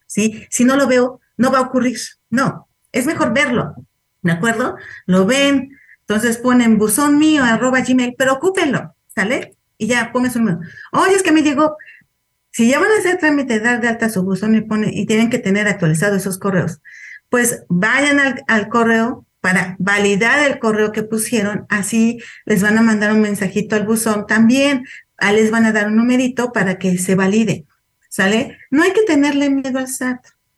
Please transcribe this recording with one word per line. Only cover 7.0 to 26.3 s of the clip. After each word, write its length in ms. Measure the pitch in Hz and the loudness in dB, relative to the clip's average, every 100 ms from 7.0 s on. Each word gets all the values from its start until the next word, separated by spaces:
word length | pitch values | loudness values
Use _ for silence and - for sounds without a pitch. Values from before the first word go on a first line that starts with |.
| 294 294 | 2 4
mío 240 | 311 302 | 4 4
arroba 380 | 247 226 254 254 | 2 2 0 0
gmail, 340 | 254 254 247 247 | 0 0 0 -2
pero 160 | 262 | -2
ocúpenlo, 600 | 269 370 381 311 202 - _ _ | 0 -2 0 -2 -2 -6 _ _
¿sale? 420 | - 196 294 - _ _ - | -6 -4 -4 -6 _ _ -10
Y 100 | 220 | -2
ya, 240 | 240 233 | -2 -2
pongan 200 | 247 247 | -2 -2
su 60 | 247 | 0
número. 220 | 220 165 - - - | -2 -2 -6 -18 -6
Oye, 220 | 277 370 | 0 2
es 80 | 381 | 2
que 100 | 359 | 4
me 100 | 311 | 2
llegó, 340 | 294 269 311 302 - - _ _ _ _ _ | 2 2 0 -2 -16 -20 _ _ _ _ _
si 200 | - 233 | 0 2
ya 80 | 277 | 2
van 120 | 392 | 2
a 80 | 427 | 2
hacer 200 | 359 359 | 2 0
trámite, 420 | 311 285 262 220 | 0 0 0 -2
dar 200 | 226 240 | 0 -2
de 80 | 233 | -2
alta 200 | 226 226 | -2 -2
su 140 | 190 | -2
buzón 320 | 185 190 214 | -2 -2 2
y 60 | 220 | 0
pone, 300 | 214 214 208 | 0 -2 -2
y 140 | 190 202 | -4 -2
tienen 240 | 220 233 | 2 2
que 80 | 247 | 0
tener 300 | 196 202 208 | 0 0 0
actualizado 480 | 202 160 160 202 196 | 0 0 0 0 0
esos 220 | 196 185 | -4 -6
correos, 420 | 202 190 - - - - - - - | -2 -2 -2 -6 -20 -20 -20 -20 -4
pues 360 | 247 240 - - | -2 0 -4 -4
vayan 520 | 175 214 262 285 285 | -2 0 0 2 2
al, 220 | 269 254 - | 0 -4 -2
al 220 | 220 208 | -2 0
correo 580 | 233 226 226 226 294 _ _ | 0 2 2 0 -4 _ _
para 360 | 185 185 180 - | -2 -2 -2 -4
validar 720 | 180 202 202 196 233 277 285 | -2 0 2 2 2 2 2
el 100 | 254 | 0
correo 320 | 220 214 214 | -2 0 0
que 100 | 220 | -2
pusieron, 640 | 214 220 - 226 202 202 - | -4 -4 -2 -2 -2 -4 -4
así 520 | 208 196 226 226 233 - - - | -4 -2 0 0 0 -12 -16 -2
les 160 | 208 | 0
van 160 | 214 220 | 2 4
a 40 | |
mandar 300 | 226 214 214 | 2 2 2
un 80 | 214 | 2
mensajito 560 | 214 202 190 208 208 214 | 0 -2 -4 -4 -2 -2
al 100 | 202 | 0
buzón 400 | 226 226 208 208 | -2 -2 -4 -2
también, 600 | 220 226 262 285 269 262 - _ - | 2 4 4 2 0 -6 -20 _ -6
ahí 180 | 196 214 | 0 2
les 140 | 220 | 2
van 160 | 226 220 | 2 2
a 60 | |
dar 160 | 214 208 | 2 0
un 80 | 220 | 2
numerito 560 | 247 254 254 | 2 2 0